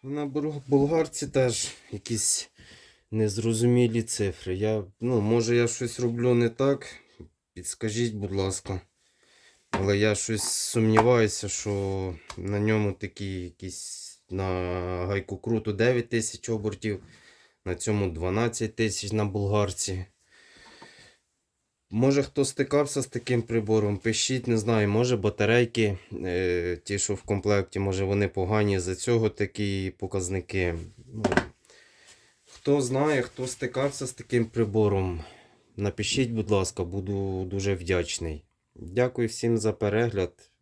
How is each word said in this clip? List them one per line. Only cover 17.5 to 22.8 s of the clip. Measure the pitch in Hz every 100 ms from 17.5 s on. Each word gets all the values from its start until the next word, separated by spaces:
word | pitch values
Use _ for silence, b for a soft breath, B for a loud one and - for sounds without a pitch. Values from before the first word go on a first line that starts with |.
| B -
на | 87
цьому | - 104 98
дванадцять | 80 90 98 117 113 110 -
тисяч | 110 98 101
на | 107 104
болгарці. | 101 101 107 101 90 - 92 92 _ B B B B B B B B B B B _ _ _ _ _ _ 104
Може, | 127 139
хто | 139 - 135
стикався | - 139 143